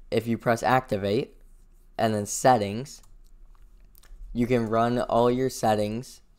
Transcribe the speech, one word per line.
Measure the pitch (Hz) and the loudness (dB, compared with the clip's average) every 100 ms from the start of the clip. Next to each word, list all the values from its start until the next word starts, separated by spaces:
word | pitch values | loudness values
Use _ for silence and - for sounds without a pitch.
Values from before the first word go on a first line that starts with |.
| - | -4
if | 113 113 | -4 -2
you | 113 | -2
press | 127 113 | 0 0
activate | 90 127 - 104 101 110 - - - - - - - - | 2 0 0 -4 0 -2 -2 -12 -20 -20 -20 -20 -18 -2
and | 113 107 | -2 0
then | 101 | -4
settings, | - 135 123 101 104 139 - - - - - - - - - - - - - - | 0 4 4 2 -6 -10 -16 -20 -20 -20 -20 -20 -20 -20 -20 -20 -20 -20 -18 -12
you | 120 120 | -4 0
can | 123 113 | 0 0
run | 113 120 123 | 0 2 0
all | - 117 120 | 0 2 2
your | 123 131 | 2 -2
settings | - 117 107 104 110 127 - - | -2 0 0 0 -4 -10 -18 -20